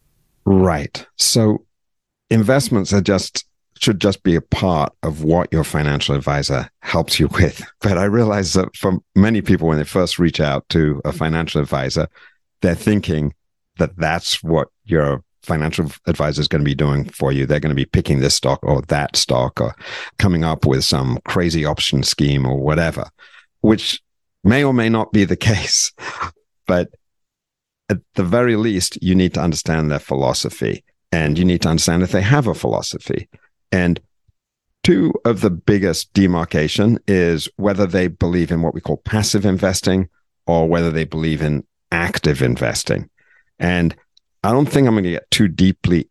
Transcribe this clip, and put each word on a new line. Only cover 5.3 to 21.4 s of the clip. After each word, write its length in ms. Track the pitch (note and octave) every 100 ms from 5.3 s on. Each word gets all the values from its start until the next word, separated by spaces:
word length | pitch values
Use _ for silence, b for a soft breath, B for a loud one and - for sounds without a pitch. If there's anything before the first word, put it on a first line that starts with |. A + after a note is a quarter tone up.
| F2 -
your 120 | D#2+
financial 500 | D2 D#2 D2 C#2+ - C#2+
advisor 520 | C#2+ C#2+ C#2+ C2+ A#1+ _
helps 400 | - E2+ D#2 -
you 80 | D2+
with. 340 | - E2 - - _
But 180 | G2+ F2+
I 60 |
realize 500 | G2+ A2+ G#2+ G2+ E2
that 200 | F#2+ F#2 -
for 220 | G2 F2+ -
many 260 | F#2+ G#2+ G#2+
people, 280 | - E2+ D#2+
when 100 | D2+
they 60 |
first 340 | D2 F#2+ E2+ -
reach 220 | E2 -
out 280 | D2 C#2 -
to 300 | E2 D2+ C#2+
a 80 | D2+
financial 480 | D#2+ D#2+ E2 D#2+ D#2
advisor, 480 | C#2 C#2 C2+ D#2+ D#2+ b b b _ _
they're 120 | F2+
thinking 600 | E2 G#2+ G#2 F2 D#2 D2 - _ _ _ -
that 180 | D#2+ F2+
that's 460 | D#2 E2+ - -
what 260 | E2 D#2+ - _
your 380 | - E2 C#2+ C2+ - _
financial 480 | - D#2+ D#2 - D2+ - -
advisor 340 | D#2 D2+ C#2+
is 80 | C#2+
gonna 160 | D#2
be 100 | C#2+
doing 300 | C2+ D2 C#2+
for 260 | C#2+ - C#2
you. 160 | C#2 C2+
They're 140 | D2
gonna 140 | D2+
be 100 | C2+
picking 360 | C2+ F#2 D#2+ C#2
this 140 | C2
stock 240 | - C2 C#2
or 200 | - C#2
that 340 | - D2 C#2+ -
stock 440 | - B1 B1+ -
or 140 | A#1 - B B B -
coming 260 | G2+ E2+
up 220 | D#2+ D#2 D2
with 160 | C2+
some 340 | - C#2 C2 B1
crazy 400 | - F#2+